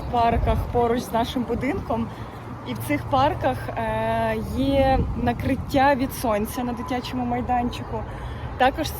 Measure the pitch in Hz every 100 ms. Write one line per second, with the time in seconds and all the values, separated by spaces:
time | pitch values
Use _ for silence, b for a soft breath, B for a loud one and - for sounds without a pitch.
0 | - 240 233 233 226 214 - 240 233 240
1 | - 226 240 254 226 233 254 392 - 233
2 | 226 B B B B - 254 233 - 294
3 | - 262 294 - 285 254 - - 220 220
4 | 220 226 226 220 202 233 269 277 269 254
5 | - 233 240 240 262 277 - 277 277 254
6 | 262 - 240 208 214 254 247 226 240 247
7 | - 247 240 247 247 247 247 - 233 226
8 | 202 B B B B - 254 320 294